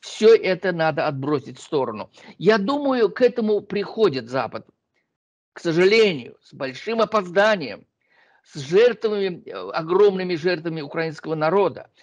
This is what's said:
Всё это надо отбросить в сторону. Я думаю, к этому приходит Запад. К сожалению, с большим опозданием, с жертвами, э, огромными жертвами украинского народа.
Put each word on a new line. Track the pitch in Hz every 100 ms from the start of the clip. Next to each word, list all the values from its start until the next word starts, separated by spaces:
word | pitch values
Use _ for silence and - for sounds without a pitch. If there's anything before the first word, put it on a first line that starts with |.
Всё | - - 214
это | 226 185 180 196
надо | 175 160 151 147
отбросить | 139 139 147 127 123
в |
сторону. | - 151 123 107 95 _ - -
Я | 160 220
думаю, | 196 285 277 254 214
к | -
этому | 247 247 214 208
приходит | 202 202 196 - 208 131 113
Запад. | 131 117 110 - _ _ _ _ _ _ _ _
К | -
сожалению, | 170 165 185 226 214 156 117 -
с | _
большим | 135 139 131 - 226
опозданием, | 214 220 180 175 208 208 135 95 _ _ _ _ _ _
с | _ 160
жертвами, | 135 180 240 202 220 208 196 165 -
э, | 95 92
огромными | - 160 180 208 190 185
жертвами | 175 170 175 165 160
украинского | 143 170 160 151 156
народа. | 156 156 190 185 113 - _